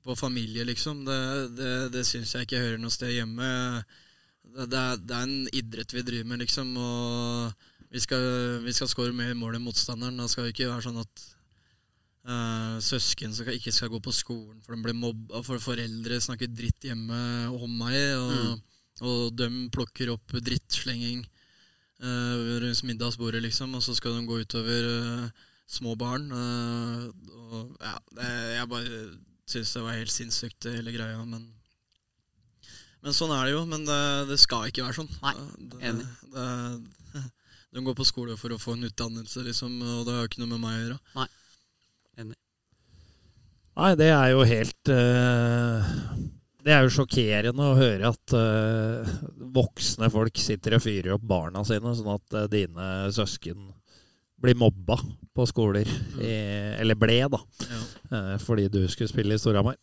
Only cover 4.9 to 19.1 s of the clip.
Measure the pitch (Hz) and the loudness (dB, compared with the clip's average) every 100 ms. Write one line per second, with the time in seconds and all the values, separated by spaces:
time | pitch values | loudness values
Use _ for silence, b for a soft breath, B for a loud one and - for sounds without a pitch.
4.9 | 120 95 120 127 139 131 131 113 110 - | -2 -6 -4 -4 -4 -4 -4 -4 -10 -8
5.9 | 123 120 120 113 120 120 - 131 123 123 | -6 -4 -4 -4 -4 -2 -2 -2 -4 -4
6.9 | 120 120 120 120 120 117 101 b b b | -2 -2 -2 -2 -2 -4 -8 b b b
7.9 | 123 - 131 127 123 123 120 117 120 131 | -6 -2 0 0 0 -2 -4 -2 -2 -2
8.9 | - 123 123 120 120 113 117 120 - - | -2 -2 -2 -4 -4 -4 -6 -4 -2 -2
9.9 | 117 123 123 120 - 120 110 127 120 120 | -4 -6 -4 -2 -2 -2 -4 -4 -4 -6
10.9 | 117 113 - - _ _ _ _ _ _ | -6 -8 -14 -20 _ _ _ _ _ _
11.9 | _ _ _ 123 120 117 113 113 113 - | _ _ _ -8 -4 -2 -4 -4 -2 -2
12.9 | 131 - - 110 110 117 120 117 - 120 | 0 0 -2 -4 -6 -6 -6 -2 -2 0
13.9 | 113 98 - - 117 107 110 107 117 117 | -6 -2 -2 -2 -8 -10 -20 -12 -6 -4
14.9 | 117 120 110 110 113 120 123 110 120 117 | -2 -4 -4 -8 -10 -6 -6 -4 -4 -6
15.9 | 113 113 120 120 117 120 113 117 - 139 | -8 -4 -2 -2 -4 -6 -2 -2 -2 -4
16.9 | 117 110 120 120 120 120 123 120 117 117 | -6 -4 -4 -2 -2 -4 -4 -6 -4 0
17.9 | 135 143 131 127 123 117 117 _ _ _ | 2 2 0 0 0 -2 -4 _ _ _
18.9 | - 123 | -10 -4